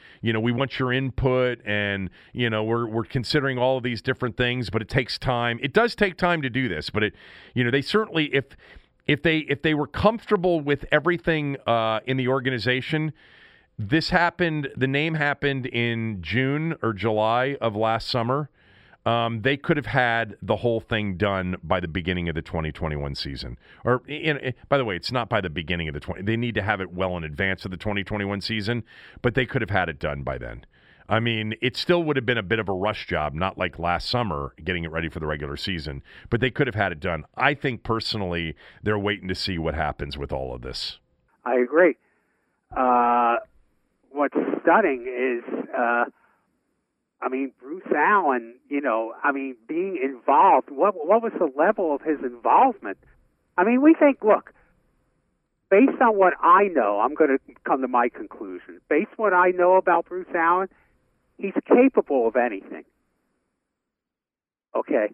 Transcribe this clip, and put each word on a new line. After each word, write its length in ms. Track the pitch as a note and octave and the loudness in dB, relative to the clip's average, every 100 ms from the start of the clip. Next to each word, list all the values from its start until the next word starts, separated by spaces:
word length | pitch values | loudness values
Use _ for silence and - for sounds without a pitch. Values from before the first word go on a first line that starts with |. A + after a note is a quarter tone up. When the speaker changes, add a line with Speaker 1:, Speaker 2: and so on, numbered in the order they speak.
| - - | -20 -6
Speaker 1:
you 120 | A2+ | -2
know, 60 | A2 | 0
we 120 | A#2+ | 0
want 280 | A#2+ C3+ - | 0 -2 -2
your 120 | B2+ | -2
input 680 | C3 C3+ - C3+ B2+ B2 A#2 G2+ | 0 -2 0 2 2 0 -2 -4
and, 440 | G#2 G2+ G2 F#2 - - | -2 0 -2 -6 -10 -14
you 160 | B2 A#2+ | -2 0
know, 140 | A2 | 0
we're, 240 | A2 A#2 A#2 | 0 0 0
we're 160 | A2+ | -2
considering 540 | A2 C3 A2 D3 C3+ B2 | -2 -4 0 0 0 0
all 200 | B2+ C3 | 0 0
of 60 | |
these 180 | B2 A2+ | -2 -4
different 360 | - B2+ B2 - | -4 -2 -4 0
things, 320 | A#2+ B2+ G2 | 0 0 -2
but 120 | A2 | -4
it 80 | G#2+ | 0
takes 280 | C#3 A#2 - | -2 -2 -4
time." 420 | C#3 A#2+ A#2+ A#2 | -2 0 0 -2
It 120 | C3 | 0
does 220 | G#3 A#3 - | 2 2 0
take 220 | G3+ - | -2 0
time 240 | F3+ E3+ | 0 0
to 80 | C3 | 0
do 180 | B2 B2 | -2 -2
this, 220 | D#2 - | -4 -4
but 140 | G2+ | 0
it, 100 | G#2 - - - - | -2 -2 -20 -20 -8
you 100 | A#2+ | -2
know, 80 | A#2+ | 0
they 100 | C3 | 0
certainly, 440 | - G#3+ G#3+ E3 D3 | 2 0 0 -2 2
if, 120 | C3+ - - - - _ _ - | 0 -2 -16 -20 -20 _ _ -2
if 160 | D3 | 0
they, 160 | E3 D#3 | 2 0
if 220 | C#3 C#3 | -2 -2
they 120 | D#3+ | 0
were 140 | D3 C#3 | 0 -2
comfortable 760 | - G#3 A#3 - G#3 F3+ E3+ | 2 2 2 -2 0 2 0
with 240 | C#3+ C#3+ - | 0 -2 2
everything, 680 | D3+ D#3+ F3 - D#3 C#3+ C#3 - | 2 2 0 0 0 -2 -4 0
uh, 320 | A#2 A2 A2 - | 2 2 -2 -2
in 120 | C3 | -2
the 100 | B2 | 0
organization, 840 | C3+ C3 B2 A2+ B2+ - D#3 D#3 - - - - _ _ - | 0 0 -2 0 -2 -2 -2 -2 -6 -20 -20 -20 _ _ -10
this 320 | G#2 D#3+ - | 0 0 2
happened, 600 | F3+ E3+ - E3+ D3+ C#3 - | 2 0 0 -2 -2 -6 -4
the 100 | C3 | -2
name 280 | C#3 D#3+ D#3+ | 0 -2 -2
happened 500 | C#3+ C#3 C#3+ C3+ B2+ | -2 -2 -2 -4 -4
in 560 | A#2+ A#2 A#2 A2+ G2 | -2 -2 -2 -4 -6
June 540 | E2 A2+ C3 D3 D#3+ D3+ | -4 0 0 -2 -4 -2
or 100 | A2+ | -4
July 640 | G2 A2+ G#2+ G#2+ A#2+ C3+ C3+ | -2 0 0 0 0 -2 -2
of 140 | A2+ G#2 | -4 0
last 320 | A2 A2+ - | 0 -2 -2
summer. 420 | B2 A2+ C#3 D3 _ _ _ _ - | -2 0 -2 -4 _ _ _ _ -6
Um, 380 | A2+ A#2 A#2 A2+ | -2 0 0 0
they 160 | B2 C#3+ | -2 -2
could 200 | - D3 | 0 -2
have 100 | - | 0
had 500 | C#3 B2 A#2 A2 - | 0 2 0 -2 -8
the 140 | F#2+ G#2+ | -2 0
whole 220 | A#2+ A2+ | 0 -2
thing 380 | - A2 G#2 F2 | -2 -2 -2 0
done 380 | G2+ F#2+ F2+ F#2 | 0 0 -2 -6
by 160 | D#2+ F#2 | -2 -2
the 80 | F2+ | -2
beginning 420 | E2 E2+ F2 E2+ | -4 -2 -2 -2
of 60 | D2+ | -4
the 80 | |
twenty 280 | - E2 D#2 | -4 -4 -4
twenty-one 440 | - D#2+ D2 C#2+ C#2 | -4 -6 -4 -6 -6
season. 420 | D2 C2 C2 A#1+ _ - | -8 -10 -12 -14 _ -8
Or, 200 | - B2 - | -2 -2 -4
in, 300 | D3+ D#3 C#3+ | -6 -4 -4
in, 160 | C3 - - | -4 -8 -2
by 80 | C#3+ | 0
the 80 | A#2 | 0
way, 100 | F2 | -4
it's 160 | - | -4
not 160 | B2 A2 | -4 0
by 140 | A2 | -2
the 80 | F#2 | -2
beginning 380 | D2+ E2 F2 D#2 | -6 -4 -4 -4
of 80 | D2 | -6
the 40 | |
twenty, 220 | - F2+ | -10 -6
they 160 | G2 A2+ | -2 -2
need 160 | A#2+ | -2
to 80 | G#2+ | -2
have 200 | G2 G2+ | -2 -2
it 120 | F2+ | -4
well 240 | F2 F#2 F2+ | -4 -4 -2
in 60 | |
advance 420 | D#2 D2 F#2+ F#2 F#2+ | -8 -4 -2 -2 -6
of 60 | |
the 60 | F2+ | -8
twenty 260 | A2 G2+ | -4 -4
twenty-one 380 | F#2 G#2 G2 G2+ | -4 -4 -4 -4
season, 420 | - A2 G2+ A#2+ - - - - | -4 -6 -4 -4 -6 -20 -20 -4
but 100 | B2 | -2
they 140 | C3 B2 | 0 -2
could 160 | C3 | -2
have 80 | F#2+ | 0
had 180 | G2 E2+ | 0 0
it 80 | C#2+ | -2
done 240 | D#2 C#2+ | -4 -4
by 160 | C2 C2 | -6 -8
then. 300 | A#1+ A#1 - _ _ _ - | -10 -14 -18 _ _ _ -2
I 100 | A2+ | 0
mean, 360 | A#2 A2 G#2+ G#2+ | 0 -2 -4 -2
it 120 | B2+ - | -4 -2
still 280 | - F3 | 0 2
would 120 | D#3 C3+ | 2 -2
have 120 | A#2 | 0
been 100 | A#2 | -2
a 60 | |
bit 160 | F2+ A2+ | 0 -2
of 100 | G2 | -2
a 40 | |
rush 340 | F#2 G#2 G#2+ - | -2 -2 -4 -4
job, 260 | E2+ D2+ | -2 -2
not 240 | D2 F#2+ - | -2 -4 -2
like 220 | F2+ - | -6 -2
last 280 | E2+ E2+ - | -2 -2 -2
summer, 460 | B2 A2 D2 C#2 - | -2 -2 -4 -6 -8
getting 200 | D#2+ F2+ | -4 -4
it 80 | E2 | -4
ready 180 | D#2+ E2 | -4 -6
for 100 | D#2+ | -6
the 60 | D#2 | -6
regular 320 | D2+ C#2+ C#2+ | -6 -6 -6
season, 460 | G2+ F2 D2 C#2 - - - | -6 -6 -6 -10 -14 -20 -4
but 100 | A#2 | 0
they 120 | B2+ | 0
could 160 | C3 C3 | 0 -2
have 80 | G#2 | 0
had 160 | F#2+ | -2
it 80 | D#2 | -2
done. 260 | F2+ D#2+ - - | -4 -4 -6 -2
I 200 | C#3 C#3+ | 0 0
think 260 | C#3 A2+ | -4 -6
personally, 720 | - A2+ - A2 F#2 F2 E2 - - - | -4 -4 -2 -4 -4 -4 -4 -8 -18 -8
they're 160 | G2+ G#2 | -2 0
waiting 280 | G2+ G2+ F#2 | 0 -2 -4
to 60 | F#2 | -4
see 220 | G2 E2+ | -4 -2
what 160 | D#2+ | -2
happens 420 | D2 D2+ - D2 C#2 | -2 -2 -4 -10 -8
with 160 | C#2+ | -6
all 220 | C#2 C2 | -6 -6
of 80 | B1 | -10
this. 380 | B1+ - - - _ _ _ _ | -12 -10 -10 -12 _ _ _ _
Speaker 2:
I 120 | B2 B2+ | -2 0
agree. 400 | B2 D3+ F3 - _ _ _ _ _ _ _ - | 2 4 4 4 _ _ _ _ _ _ _ -2
Uh, 600 | B2+ B2 A#2+ A#2+ A#2 A#2 - _ _ _ _ _ _ | 2 4 4 2 2 0 -4 _ _ _ _ _ _
what's 260 | - C#3+ - - - | -4 -2 0 -2 0
stunning 460 | E3+ G3+ G3+ B2+ B2+ | 4 4 4 -2 -6
is, 340 | B2 B2+ A#2 - - - C3 | -2 -2 -2 -6 -8 -6 -2
uh, 300 | A#2+ A#2+ A#2 _ _ _ _ _ _ _ _ _ _ - | 0 0 0 _ _ _ _ _ _ _ _ _ _ -8
I 60 | C3 | -6
mean, 220 | C3 C3+ _ | -4 -6 _
Bruce 220 | C3 F3+ - D3+ | -14 -12 -2 2
Allen, 600 | E3+ G#3 D3+ B2 A#2 A#2+ - | 4 4 2 -2 -4 -20 -6
you 140 | C#3+ | -4
know, 320 | C#3 A2 A2+ - | 0 -2 -2 -4
I 80 | C#3+ | -4
mean, 240 | C#3 C3+ A#2+ - | -2 -6 -12 -8
being 320 | D#3+ F#3+ E3+ | -4 -4 -4
involved, 720 | C3+ B2 - D3 F#3+ C#3 - | -4 -4 2 6 8 6 2
what, 340 | C#3 G3 F#3 D3+ | 0 0 0 2
what 160 | A3+ | 2
was 120 | A3+ - | 2 -2
the 140 | D#3+ C#3 | -2 2
level 380 | F3+ G#3+ E3+ | 2 2 0
of 80 | C#3 | -2
his 160 | D#3+ C#3+ | -2 -4
involvement? 760 | B2 A#2+ A2+ C#3+ C4 - G#2 - _ _ _ _ _ - | -4 -4 4 6 6 2 -10 -10 _ _ _ _ _ 0
I 60 | |
mean, 200 | G3+ B3 | 2 6
we 100 | D4+ | 6
think, 300 | D#4+ D4 C4 | 8 6 4
look, 300 | G#3+ F#3 - _ _ _ _ _ _ _ _ _ _ _ - | 2 2 0 _ _ _ _ _ _ _ _ _ _ _ 4
based 320 | G3 C4+ - | 6 6 4
on 160 | A#3+ G3+ | 2 6
what 160 | F#3 C#3+ | 4 4
I 280 | E3 F#3+ G#3 | 6 6 6
know, 260 | D3+ G#2 G#2 | 2 2 2
I'm 140 | A#2+ | 0
gonna 240 | D3+ D3 C3+ - - | 2 2 2 -2 -12
come 180 | - C#3 | -4 -2
to 60 | B2+ | 2
my 220 | B2 B2 | 2 2
conclusion. 720 | - G#2 - G2+ F2 - F2 - | -2 -14 -12 -12 -12 -14 -18 0
Based 200 | D#3 G#3+ - | 0 0 -2
on 40 | G#3+ | 2
what 80 | |
I 180 | F3+ F3+ | 4 4
know 240 | F3+ F3 F#3 | 4 6 6
about 300 | F#3 E3+ - | 6 2 0
Bruce 260 | F3+ - F3 | -10 -6 0
Allen, 320 | E3 F3+ G3 _ _ _ _ _ _ - | 2 2 -2 _ _ _ _ _ _ -10
he's 160 | G3 - - | -6 -6 4
capable 600 | B3 C4 - - C#3 A2+ | 6 6 4 2 2 2
of 80 | B2 | 2
anything. 500 | A#2+ G2 - D#2 - _ _ _ _ _ _ _ _ _ _ _ _ _ _ _ _ _ _ A#2 | 0 -4 -12 -16 -18 _ _ _ _ _ _ _ _ _ _ _ _ _ _ _ _ _ _ -6
Okay? 340 | - B2 G#2+ | 0 0 0